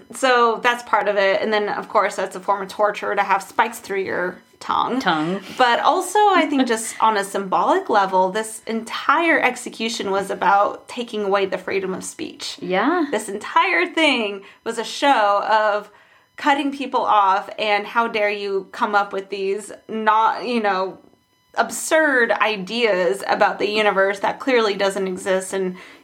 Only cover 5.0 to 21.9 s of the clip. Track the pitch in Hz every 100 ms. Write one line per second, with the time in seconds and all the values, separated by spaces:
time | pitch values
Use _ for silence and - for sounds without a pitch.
5 | 196 160 156 190 - - 247 233 - 359
6 | 359 427 415 381 294 277 240 226 - -
7 | 220 208 190 196 190 175 214 370 381 214
8 | 190 190 185 208 220 - - 226 226 -
9 | - 294 339 285 - 247 - - 226 226
10 | 202 196 190 190 190 202 208 - - 254
11 | 240 214 202 196 190 180 - 190 190 185
12 | 180 - - - - - 175 185 254 359
13 | 285 220 202 208 - 330 370 339 349 330
14 | 302 247 208 196 - - 226 233 220 -
15 | 285 247 208 202 - 214 214 208 202 _
16 | _ _ _ - 294 285 285 - 262 247
17 | - 208 196 196 196 - 220 202 208 240
18 | 233 214 208 208 202 196 185 - 220 202
19 | 202 190 196 202 190 208 208 - - 220
20 | 214 220 226 - 208 240 208 185 190 160
21 | - _ _ _ _ - 233 - -